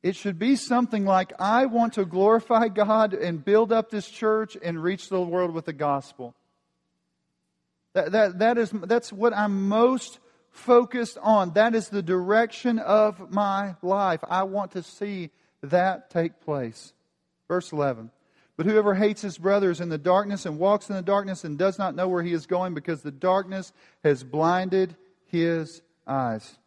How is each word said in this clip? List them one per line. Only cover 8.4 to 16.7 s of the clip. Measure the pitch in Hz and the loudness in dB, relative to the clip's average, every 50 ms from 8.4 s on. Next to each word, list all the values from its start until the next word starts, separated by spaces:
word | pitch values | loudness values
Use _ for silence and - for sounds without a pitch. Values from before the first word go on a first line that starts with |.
that | 220 226 240 233 | 2 2 2 2
is, | 226 190 | 0 -2
that's | 208 208 175 190 233 240 240 - | -4 -8 -2 0 0 0 0 -4
what | 208 196 220 240 | -6 0 0 0
I'm | 214 202 208 208 196 196 196 196 | 2 2 0 0 0 0 0 0
most | 202 220 240 254 262 254 - - - _ _ _ _ _ _ _ | 2 4 4 4 2 0 -6 -10 -20 _ _ _ _ _ _ _
focused | _ - - 233 247 240 247 240 - 247 233 - - - | _ -12 2 6 6 6 6 4 -4 -6 -6 -6 -8 -4
on. | - 208 220 208 185 180 | 2 2 2 2 2 2
That | 160 202 220 233 226 | 2 2 4 4 2
is | 226 196 - | 0 -2 -2
the | 208 202 | -6 -6
direction | 180 160 185 185 180 185 208 220 233 226 - - - 247 233 226 | -2 -2 -2 -2 0 2 2 2 2 0 -4 -4 -2 -2 -2 0
of | - - 202 214 214 214 208 - 190 180 | 0 2 4 4 4 2 0 -6 -14 -6
my | 185 202 208 196 196 196 202 196 180 _ | -2 -2 0 0 0 -2 -4 -6 -10 _
life. | - 180 190 202 202 190 165 156 - - | -2 -2 0 0 2 0 0 -2 -4 -4
I | 175 185 | -2 -2
want | 190 190 190 202 196 190 | -2 -2 -4 -6 -6 -6
to | - 185 | -8 -12
see | 165 - - - 208 208 202 185 170 156 _ _ _ _ _ _ | -12 -12 -12 -10 -8 -8 -6 -8 -10 -12 _ _ _ _ _ _
that | - 139 156 180 180 190 185 165 - _ | -4 0 2 2 2 2 -2 -4 -12 _
take | _ 175 165 165 - _ | _ -2 -2 -2 -6 _
place. | _ - 147 139 127 113 | _ -6 -6 -4 -6 -8